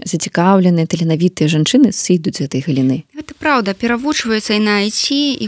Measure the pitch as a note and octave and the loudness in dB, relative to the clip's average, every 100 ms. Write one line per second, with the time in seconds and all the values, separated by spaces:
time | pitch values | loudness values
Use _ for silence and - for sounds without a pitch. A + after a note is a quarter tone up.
0 | - E3 - - F3 G3 F3+ E3+ D#3+ E3 | -4 -6 -2 0 4 4 4 2 0 0
1 | E3 D#3+ F3+ - D3+ D#3 D3+ B3+ B3 - | 0 2 0 2 0 2 2 4 4 2
2 | - F3+ D#3 - C#3 C3 D3+ C3+ C3 C3 | 0 0 0 -6 -4 -4 -2 0 0 -2
3 | - D4 D4+ - D#4 C4+ G3 G3 A#3 A#3+ | -6 -16 -16 -6 0 0 0 -2 -2 -2
4 | C#4+ D4 A#3 G#3+ G#3 G#3 G#3+ G#3 G#3 - | -2 -4 -2 -2 0 0 2 2 0 -2
5 | - C#4 C#4+ C4 | -2 0 -2 -2